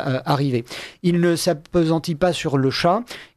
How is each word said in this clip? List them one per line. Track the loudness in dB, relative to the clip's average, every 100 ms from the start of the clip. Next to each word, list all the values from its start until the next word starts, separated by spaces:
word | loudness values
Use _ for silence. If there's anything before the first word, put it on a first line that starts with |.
| 0
euh, | -4 -2
arrivé. | 0 0 -2 -4 -12 -16 -4
Il | 0 2
ne | 2 2
s'appesantit | 0 -2 -2 0 2 0 -2 0
pas | 0
sur | 0 0 2
le | 2
chat. | 2 2 0 -2 -16 -14